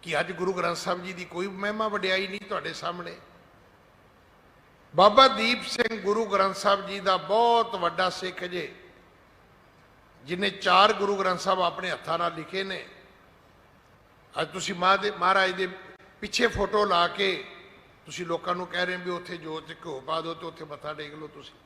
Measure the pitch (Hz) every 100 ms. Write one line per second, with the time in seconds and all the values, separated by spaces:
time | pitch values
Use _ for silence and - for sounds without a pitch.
0 | 170 151 170 170 180 180 175 170 190 180
1 | 180 180 175 170 196 190 202 214 220 202
2 | 185 185 196 202 196 190 160 165 165 175
3 | 170 170 - - - - - _ _ _
4 | _ _ _ _ _ - _ _ - 151
5 | 202 208 262 202 226 240 - - 226 226
6 | 185 214 220 196 196 180 202 196 185 196
7 | 190 185 160 208 233 233 226 196 170 165
8 | 185 - 185 180 180 180 147 - - -
9 | - _ _ _ _ _ _ _ - -
10 | _ - 131 180 202 196 196 180 208 202
11 | 196 196 185 180 190 185 175 175 180 151
12 | - 165 170 160 151 190 196 180 123 -
13 | - - - _ _ _ _ _ _ _
14 | _ _ _ - 156 185 180 180 180 196
15 | 208 208 175 196 185 180 185 185 - -
16 | - - 208 - 240 - 190 208 208 175
17 | 175 180 196 165 127 - - - - -
18 | - 156 170 170 - 175 180 175 180 180
19 | 175 175 175 175 156 156 156 165 170 135
20 | 131 160 160 160 165 160 156 147 151 151
21 | 147 151 151 151 139 -